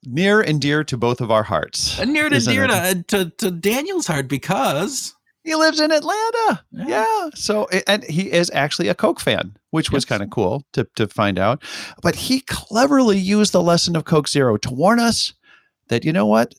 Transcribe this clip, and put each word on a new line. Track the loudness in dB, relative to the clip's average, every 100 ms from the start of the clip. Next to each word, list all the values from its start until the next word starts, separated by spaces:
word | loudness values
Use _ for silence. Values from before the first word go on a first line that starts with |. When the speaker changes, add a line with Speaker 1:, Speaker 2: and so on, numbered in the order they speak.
Speaker 1:
Near | -6 0 4 4
and | 4 0
dear | 0 0
to | -2 -2
both | 0 0
of | 2
our | 2
hearts, | 2 -2 -2 -6 -6 -4
Speaker 2:
And | -2
near | 0 2
to | 0
Speaker 1:
isn't | 2
Speaker 2:
dear | 0 2
Speaker 1:
it? | 2 0 -2 -2
Speaker 2:
to, | -2
to, | -2 -4
to | -6
Daniel's | -2 -2 -2 -2 -4 -2
heart | -4 -2
because | -6 -4 -2 0 -2 -4 -6 -10 _ _ _
Speaker 1:
He | -4 2
lives | 2 4
in | 2
Atlanta. | 2 0 -2 -2 0 0 0 _
Speaker 2:
Yeah. | -12 -4
Speaker 1:
Yeah. | -2 0 -2 -4
So, | -8 -4 -2 0
a-, | -2 0
and | -2
he | -2 -4 0
is | 0 0
actually | -2 -2 -2 -2
a |
Coke | 0 0 0
fan, | -2 -2 -4 -12 _
which | -4 0
was | -2
Speaker 2:
Yes. | -2 -4
Speaker 1:
kinda | -4
cool | -2 -2 -2 -6
to, | -6 -6
to | -2 -2
find | 0 0 2
out. | 0 0 -6 -14 -14 -4
But | -4
he | -4 -2 -4
cleverly | -2 -8 -4 0 4 4 4 2
used | 2 2 4
the | 2
lesson | 4 2 2 -2
of |
Coke | 2 2 2
Zero | 2 2 2
to | -2
warn | 0 2 4
us | 2 0 -4 -8 _ _ _ _ _
that, | -2
you | 0
know | 0 4
what? | 2 2